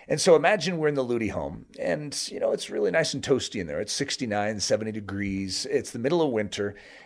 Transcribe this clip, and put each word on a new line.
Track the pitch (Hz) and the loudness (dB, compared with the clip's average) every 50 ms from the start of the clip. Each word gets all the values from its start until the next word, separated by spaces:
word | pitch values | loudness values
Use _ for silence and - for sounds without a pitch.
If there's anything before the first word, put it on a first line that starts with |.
| - | -6
And | - - 151 | -4 -2 2
so | - 185 170 | 6 8 8
imagine | 151 147 175 214 202 143 175 180 160 | 8 8 6 4 2 2 -2 -2 0
we're | 156 151 | 0 2
in | 147 | 2
the | 139 131 | 2 0
Ludy | 120 120 117 113 98 | 0 0 0 0 0
home, | 95 95 71 69 - - - - - - | -2 -2 -4 -6 -6 -10 -14 -16 -10 -4
and, | - - 87 151 147 147 135 - - - | -2 -2 -2 -2 -4 -6 -6 -6 -6 -6
you | 202 - | -4 -2
know, | - - 220 | 0 0 0
it's | - - - | 0 -2 -6
really | 208 214 208 190 170 | -2 0 0 2 2
nice | 165 156 - - | 2 0 0 -2
and | 131 - | -4 0
toasty | - 143 120 - - - 110 | 2 2 2 2 -2 -4 -6
in | 90 | -6
there. | 78 73 80 | -4 -4 -4
It's | 107 - - | -4 -4 -4
sixty-nine, | - 143 139 - - 131 113 101 104 104 107 110 104 | -4 -2 -4 -4 -4 -4 -2 0 0 0 0 -2 -2
seventy | 92 - 113 104 110 110 107 | 0 0 0 0 0 -2 -4
degrees. | 110 101 98 98 101 101 98 95 95 98 95 92 - - - | -6 -6 -6 -4 -4 -2 -2 -2 -2 -2 -4 -4 -4 -4 0
It's | - 131 113 - | 0 0 0 -2
the | - 120 | -4 -4
middle | 117 139 165 175 160 | 0 2 2 2 2
of | 143 | 2
winter, | 120 110 104 104 - - 101 101 101 - - - - - - | 2 0 -2 -2 -2 -4 -4 -4 -4 -8 -14 -20 -20 -20 -20